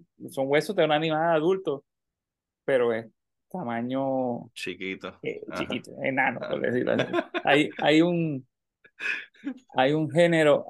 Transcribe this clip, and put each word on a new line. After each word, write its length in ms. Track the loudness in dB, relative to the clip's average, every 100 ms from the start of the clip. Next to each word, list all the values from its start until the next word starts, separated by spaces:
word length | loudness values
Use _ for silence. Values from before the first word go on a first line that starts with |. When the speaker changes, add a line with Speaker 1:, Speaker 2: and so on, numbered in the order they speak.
| _ _ -14
Speaker 1:
son 180 | -6 0
huesos 260 | 0 0 0
de 100 | 2
un 60 |
animal 420 | 2 2 0 2 2
adulto, 480 | 2 0 -2 -6 _ _ _ _ _ _ _ _
pero 300 | 0 2 2
es 120 | 0 -6 _ _ _ _
tamaño, 960 | -10 -6 -4 -4 -2 -2 -2 -2 -4 -10
Speaker 2:
Chiquito. 640 | -12 -10 -8 -8 -8 -10 -10
Speaker 1:
eh, 200 | -10 -10 -10
Speaker 2:
Ajá. 80 | -8
Speaker 1:
chiquito, 300 | -6 -6 -8 -8
enano, 380 | -4 0 -2 -2
por 80 | -6
Speaker 2:
Ajá. 120 | -4
Speaker 1:
decirlo 340 | -2 0 0
así. 120 | 0 0
Speaker 2:
<laughs> 380 | -2 -4 -4
Speaker 1:
Hay, 260 | 2 2 2 0
hay 240 | 2 4
un, 460 | 4 2 -2 -4 -10 _ _ _ _ _ -8 -8 -10 _ -12 -12 _ 0
hay 180 | 2
un 160 | 2 0
género, 560 | 4 4 6 6 4 2